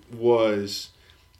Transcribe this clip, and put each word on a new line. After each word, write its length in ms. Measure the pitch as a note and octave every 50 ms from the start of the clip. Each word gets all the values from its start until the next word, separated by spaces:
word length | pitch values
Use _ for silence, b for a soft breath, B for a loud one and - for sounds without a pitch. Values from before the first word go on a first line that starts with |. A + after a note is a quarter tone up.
| - - A#2
was, 800 | A#2 A2+ A#2+ A#2+ A2+ A2+ A2 G#2 G2+ G2+ G2+ G2+ - - - b b b b b b b b b